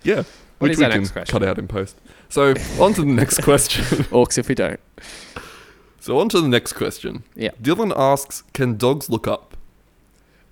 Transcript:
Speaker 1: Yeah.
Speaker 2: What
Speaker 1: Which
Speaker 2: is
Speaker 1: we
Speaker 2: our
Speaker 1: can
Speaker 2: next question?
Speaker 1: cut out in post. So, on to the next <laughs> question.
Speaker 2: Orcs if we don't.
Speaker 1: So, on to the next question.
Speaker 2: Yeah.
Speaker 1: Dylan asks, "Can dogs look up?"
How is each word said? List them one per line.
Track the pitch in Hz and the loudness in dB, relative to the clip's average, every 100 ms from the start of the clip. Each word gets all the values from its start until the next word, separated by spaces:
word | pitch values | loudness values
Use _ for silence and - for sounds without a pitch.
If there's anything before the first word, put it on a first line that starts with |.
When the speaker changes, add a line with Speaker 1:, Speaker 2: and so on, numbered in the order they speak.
Speaker 1:
Yeah. | - 208 | -2 -2
Speaker 2:
What | - - - - | -4 -12 -20 -2
Speaker 1:
Which | 147 | 0
Speaker 2:
is | 160 | 2
Speaker 1:
we | 135 | 2
Speaker 2:
our | |
Speaker 1:
can | 107 | 2
Speaker 2:
next | 98 | -2
question? | - 90 107 | -6 -4 0
Speaker 1:
cut | 98 | 0
out | 90 | -2
in | 92 | -6
post. | 104 98 - - - - | -6 -8 -10 -20 -20 -6
So, | 143 139 131 - - | 2 4 2 -2 2
on | 190 196 | 2 4
to | |
the | 147 | 2
next | 117 - - | 2 2 2
<laughs> | |
question. | - 139 - - - - - | 4 4 2 -2 0 -2 2
Speaker 2:
Orcs | 123 123 - | 2 2 0
if | 120 | -2
we | 123 | -2
don't. | 85 - _ - - - - - - - - - _ _ | -2 -6 _ -20 -20 -20 -18 -18 -18 -20 -20 -20 _ _
Speaker 1:
So, | - 127 | -2 0
on | 208 | 2
to | 180 | 2
the | 151 | 4
next | 120 - | 2 0
question. | - 131 - - - - - | -4 -6 -6 -10 -12 -14 -8
Speaker 2:
Yeah. | 110 - | -6 -4
Speaker 1:
Dylan | 117 180 214 - | -2 0 0 2
asks, | 135 139 - - - | 2 2 -2 -14 -10
"Can | - 127 110 | -4 -2 2
dogs | 123 147 - | 0 0 -2
look | 113 - | -4 -2
up?" | 110 - - - _ _ _ _ _ _ _ _ | -6 -8 -18 -18 _ _ _ _ _ _ _ _